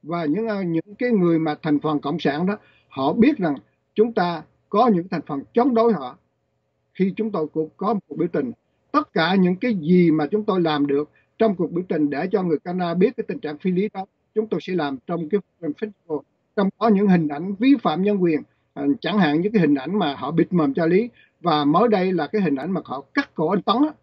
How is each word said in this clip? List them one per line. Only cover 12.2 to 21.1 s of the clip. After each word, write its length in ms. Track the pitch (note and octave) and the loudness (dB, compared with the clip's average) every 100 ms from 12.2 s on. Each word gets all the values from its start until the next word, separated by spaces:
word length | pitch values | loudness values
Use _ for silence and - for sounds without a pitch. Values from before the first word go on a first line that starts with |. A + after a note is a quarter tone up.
| F#3 | -2
cho 120 | G3 | -2
người 160 | F#3 D3 | 0 -2
Canada 340 | - F3+ F3 | -2 -4 -2
biết 240 | F3 G#3 A#3 | 2 2 0
cái 60 | A3 | -8
tình 120 | D#3 | -8
trạng 180 | D3+ D3 | -8 -4
phi 140 | F#3+ | -2
lý 180 | F3+ G#3 | 0 -2
đó, 120 | G3 F#3+ _ _ G#3+ | -6 -14 _ _ -4
chúng 120 | A3 | -2
tôi 120 | F3+ | -4
sẽ 100 | - | -4
làm 240 | F#3 D3 C3+ - | -4 -4 -6 -6
trong 220 | E3+ D3+ | -6 -2
cái 120 | G3+ - _ | -4 -4 _
festival. 600 | E3 D3 G#3+ - _ D3+ - _ _ - | -10 -8 -10 -12 _ -8 -8 _ _ -2
Trong 140 | G3 - | -2 0
đó 80 | A#3 | 2
những 200 | G3 G3+ | 4 4
hình 200 | F3+ D3+ | 4 2
ảnh 280 | C#3+ F3+ G3 | -4 -8 0
vi 200 | B3+ C#4 | 4 4
phạm 200 | F3+ D#3 | 2 0
nhân 200 | G3 G#3 | 0 2
quyền, 180 | F3 D3+ A#2 _ _ | 2 0 -4 _ _
à, 100 | - C#3+ C#3 | -6 -2 -2
chẳng 160 | D#3+ G#3 | 0 2
hạn 240 | E3 D3 | 2 2
những 100 | F#3+ | 0
cái 100 | A3+ | 2
hình 140 | D#3 C#3+ | 2 2
ảnh 240 | C3 G3+ | 0 -2
mà 160 | E3 C3 | -2 -4
họ 160 | C3 | -4
bịt 220 | E3 F3+ | -2 0
mồm 200 | F3+ D3 | 2 0
cho 120 | C3+ E3 | 0 2
lý, 240 | F#3 A#3+ | 2 0